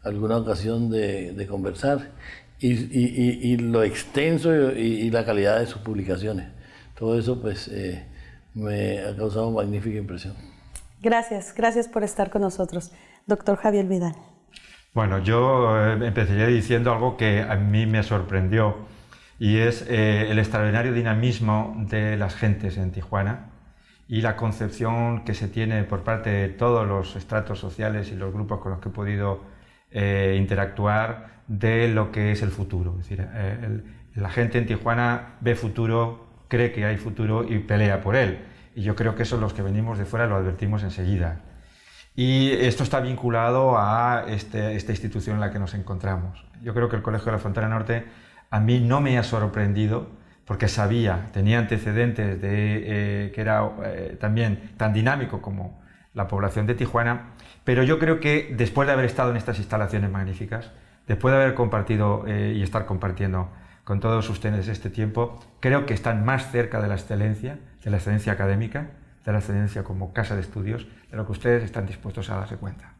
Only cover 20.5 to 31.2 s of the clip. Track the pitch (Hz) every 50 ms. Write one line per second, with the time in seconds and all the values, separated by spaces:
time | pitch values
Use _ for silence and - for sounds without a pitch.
20.5 | - 110 107 107 104 113 120 131 123 120 117 113 110 110 117 127 117 107 113 107
21.5 | 107 107 110 - 110 117 107 101 - 107 107 107 107 104 101 95 - - - 107
22.5 | 98 - - 95 85 98 95 92 90 95 87 - - 98 98 104 117 127 - -
23.5 | - - - - - _ _ _ _ _ - - 117 110 110 113 104 - 113 110
24.5 | 107 - 110 104 - - 117 113 113 117 117 117 117 110 110 120 110 - 110 95
25.5 | - 113 113 110 110 107 98 90 104 95 90 - 113 110 - 110 104 101 98 95
26.5 | 92 - 120 120 120 117 107 101 98 98 92 90 - 98 90 - 110 107 104 -
27.5 | 104 101 - 98 - - 107 113 107 104 98 - - 95 98 95 95 104 107 98
28.5 | 104 101 - 98 92 90 - 98 95 - 101 101 104 101 101 101 98 98 - -
29.5 | - - - _ _ _ _ _ - 107 101 101 98 98 98 95 95 98 98 95
30.5 | 104 95 98 95 - - 101 104 104 107 110 113 117 -